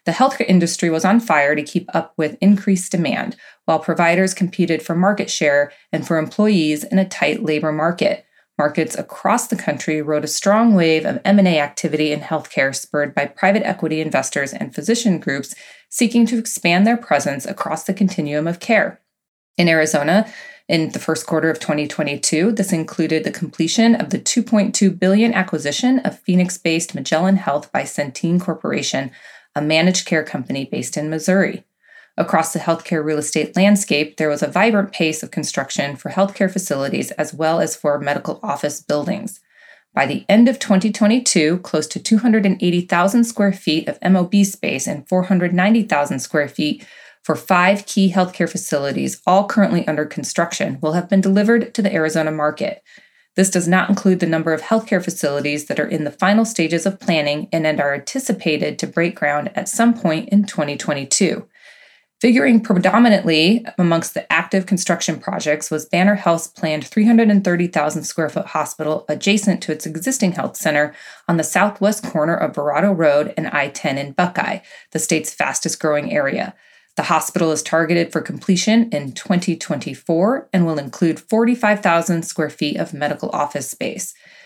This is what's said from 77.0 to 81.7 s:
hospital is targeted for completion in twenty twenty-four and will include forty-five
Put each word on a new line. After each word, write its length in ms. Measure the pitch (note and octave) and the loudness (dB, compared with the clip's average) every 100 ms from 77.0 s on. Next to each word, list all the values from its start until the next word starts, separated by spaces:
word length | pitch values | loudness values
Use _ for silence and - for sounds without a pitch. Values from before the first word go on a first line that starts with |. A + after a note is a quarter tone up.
hospital 500 | D3 D#3+ - - E3 | 0 0 0 -2 0
is 100 | D#3 | -2
targeted 480 | - E3 E3 E3+ E3+ | 0 0 2 0 0
for 80 | D#3+ | -4
completion 720 | - C#3+ - F3+ - A#3 A3+ | -6 -6 0 0 2 2 2
in 240 | D3 C#3 | -2 -8
twenty 420 | - - F3+ F3+ D#3+ | -8 -4 -2 -2 -4
twenty-four 920 | - C#3+ C#3+ C3 - E3 G3+ C#4 - | -4 -6 -6 -8 -2 0 0 -2 -2
and 140 | F#3+ E3+ | 0 0
will 120 | D3+ | -2
include 400 | C3+ - E3+ D#3 | -6 -2 -2 -2
forty-five 600 | - A3 A#3 B3 G#3 | -2 0 0 2 0